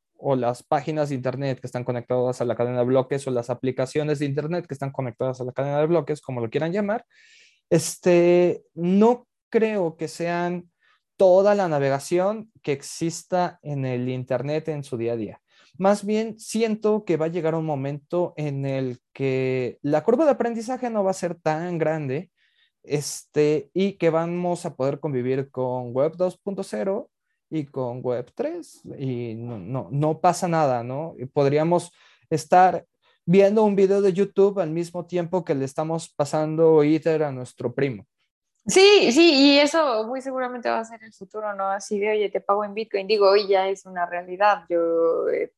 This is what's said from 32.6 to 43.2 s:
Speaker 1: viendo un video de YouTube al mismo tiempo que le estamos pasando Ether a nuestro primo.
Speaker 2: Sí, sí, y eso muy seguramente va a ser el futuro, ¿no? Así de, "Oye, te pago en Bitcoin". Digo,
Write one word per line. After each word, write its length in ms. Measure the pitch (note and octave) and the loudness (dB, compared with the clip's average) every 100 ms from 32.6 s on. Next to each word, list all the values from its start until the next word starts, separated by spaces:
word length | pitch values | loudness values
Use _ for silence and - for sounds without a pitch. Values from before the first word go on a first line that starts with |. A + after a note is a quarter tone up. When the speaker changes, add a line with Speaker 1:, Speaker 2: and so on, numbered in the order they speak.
| F#3 F3 - _ _ _ - | 6 4 -6 _ _ _ 2
Speaker 1:
viendo 380 | F#3+ G3 G#3+ | 6 6 6
un 120 | G#3+ G3 | 4 4
video 240 | F#3+ G3 | 4 4
de 120 | G3+ | 2
YouTube 480 | F3+ G3 - G3+ G3 | 2 0 4 2 2
al 100 | D#3+ | -2
mismo 360 | D#3+ E3+ F3 E3+ | -4 -6 -8 -6
tiempo 380 | F3 E3 F#3 | -4 -2 -2
que 100 | E3 | -2
le 100 | C#3 | -2
estamos 440 | C3+ - D#3 E3 - | -4 -4 -4 -4 -6
pasando 720 | - C#3+ D#3 D#3 D#3 E3 D#3 | -4 -2 -2 0 4 6 6
Ether 400 | D3 D#3 E3 D#3 | 6 2 2 0
a 100 | D3 | -2
nuestro 420 | B2+ B2 - B2+ | -6 -12 -8 -6
primo. 320 | C3 C#3 G#2+ - _ _ _ _ _ G#3+ | -2 -2 -4 -12 _ _ _ _ _ 0
Speaker 2:
Sí, 440 | E4 G4 G4+ - | 6 8 8 6
sí, 200 | C4+ E4+ | 6 6
y 260 | C#4 C#4 C#4+ | 6 6 6
eso 500 | D4 E4 D4+ A3 A3 | 4 2 0 0 -4
muy 120 | C4 | -6
seguramente 480 | C4 B3+ B3 B3 A#3 | -8 -6 -6 -6 -4
va 120 | A3+ | -4
a 40 | |
ser 160 | A3+ A3+ | -6 -14
el 80 | A3 | -20
futuro, 420 | - F#3+ G#3+ G#3+ | -20 -16 -10 -8
¿no? 140 | G3+ G3 | -6 -4
Así 320 | G3 - G#3 | -6 -6 -4
de, 100 | G#3 | -2
"Oye, 200 | G#3+ G3 | 0 -2
te 100 | F#3+ | -2
pago 240 | - G3+ | -2 -2
en 100 | G#3 | -2
Bitcoin". 320 | G3+ A3 G3 F#3+ | -4 -4 -6 0
Digo, 240 | G#3+ | 4